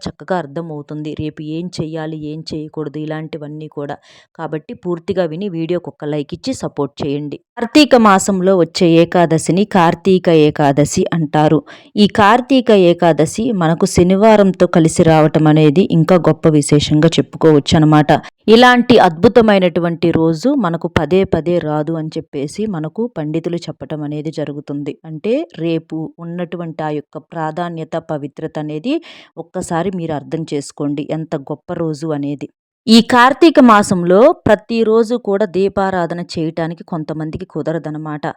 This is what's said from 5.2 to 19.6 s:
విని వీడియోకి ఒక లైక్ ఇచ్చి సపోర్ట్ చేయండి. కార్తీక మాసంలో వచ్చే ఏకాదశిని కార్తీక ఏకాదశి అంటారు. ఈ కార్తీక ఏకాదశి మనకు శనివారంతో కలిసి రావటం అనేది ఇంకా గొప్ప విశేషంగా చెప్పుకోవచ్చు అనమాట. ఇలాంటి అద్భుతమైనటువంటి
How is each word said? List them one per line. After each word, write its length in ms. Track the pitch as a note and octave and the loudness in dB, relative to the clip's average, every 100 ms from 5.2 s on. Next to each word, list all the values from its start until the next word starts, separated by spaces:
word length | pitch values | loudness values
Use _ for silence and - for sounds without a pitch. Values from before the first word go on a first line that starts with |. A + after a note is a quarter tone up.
| E3+ | -4
విని 160 | D#3+ G#3 | -6 -8
వీడియోకి 400 | E3 E3 F3 C#3+ | -6 -4 -6 -8
ఒక 140 | - D3 | -12 -8
లైక్ 260 | D3+ C#3+ | -6 -8
ఇచ్చి 180 | E3 - | -10 -10
సపోర్ట్ 400 | - D3+ - C#3 - | -8 -8 -6 -6 -6
చేయండి. 360 | C#3+ C#3+ D3 C#3 _ | -6 -6 -8 -14 _
కార్తీక 420 | - A#3 D4+ C#4+ B3 A3 | -10 -4 -2 2 4 4
మాసంలో 480 | F#3+ G#3 F#3+ F#3 F#3+ | 2 0 0 2 2
వచ్చే 300 | E3 - F3 E3 | 0 0 4 4
ఏకాదశిని 640 | E3 F3+ E3 D#3+ - E3+ G#3+ F#3+ | 4 2 2 0 0 0 0 2
కార్తీక 540 | E3+ F3 G3 F#3 F#3 D#3+ D3+ | 2 2 2 2 4 4 4
ఏకాదశి 580 | D3 C#3+ C#3 D3 - - | 2 2 2 0 0 -2
అంటారు. 460 | E3+ D3 D3+ D3+ D3+ - - _ G#3 | -2 0 2 2 2 -2 -14 _ 0
ఈ 120 | G3+ - | 2 4
కార్తీక 520 | G3+ A#3+ B3 C4 A#3 G3+ F3 | 4 4 2 0 4 4 4
ఏకాదశి 540 | F3 E3+ D3 D#3+ - A#3+ | 4 2 2 0 -2 -4
మనకు 320 | G3 D#3+ E3 G3 | 0 0 0 0
శనివారంతో 840 | - F3+ F#3+ A3 G#3+ G3 E3+ F3+ | 2 2 4 6 6 4 2 2
కలిసి 360 | F3 D#3+ - | 4 2 2
రావటం 420 | E3 D#3 D#3 D#3 D#3 | 4 4 4 4 4
అనేది 380 | D#3 D3+ D3 G3+ | 4 4 4 2
ఇంకా 260 | E3 D#3 F3+ D#3 | 2 4 4 2
గొప్ప 200 | D#3 E3 D3+ | 2 2 2
విశేషంగా 520 | C#3+ D3 - D3+ D#3+ D3 | 2 0 2 2 2 2
చెప్పుకోవచ్చు 580 | C3+ D#3+ D#3+ D3 - E3+ | -2 0 4 4 4 2
అనమాట. 340 | D3+ D3+ D3 D3+ - - - | 4 4 4 0 -2 -6 4
ఇలాంటి 480 | A#3 B3 B3 A#3+ A#3 F3+ | 6 6 4 4 4 4
అద్భుతమైనటువంటి 1040 | D#3+ A3 A#3+ A3 G3 | 4 2 4 4 4